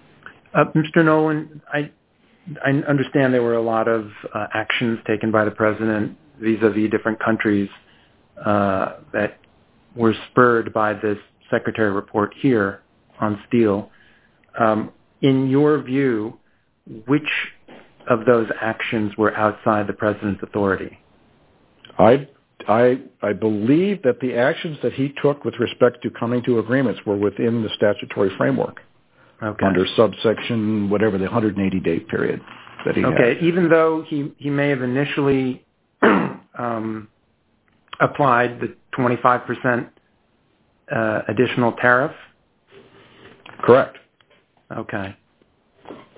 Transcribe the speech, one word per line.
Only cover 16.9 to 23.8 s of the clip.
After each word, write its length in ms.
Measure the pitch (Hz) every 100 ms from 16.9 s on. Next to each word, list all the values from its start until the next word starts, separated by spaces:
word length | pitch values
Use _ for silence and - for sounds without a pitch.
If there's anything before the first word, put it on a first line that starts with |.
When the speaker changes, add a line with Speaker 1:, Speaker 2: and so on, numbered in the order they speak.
| 117 123
Speaker 1:
which 200 | 147 147 - - - - - - _ -
of 160 | 117
those 220 | 113 120 107 -
actions 500 | 110 110 - 117 104 101
were 180 | 104 110
outside 520 | 107 104 117 107 104
the 40 |
president's 480 | 101 107 104 104 95
authority? 520 | - 110 98 92 - - _ _ _ _ _ _ _ _ - -
Speaker 2:
I, 300 | 101 139 143 _ _ _ -
I, 320 | 110 123 135 - _
I 120 | 104
believe 680 | 95 110 107 110 151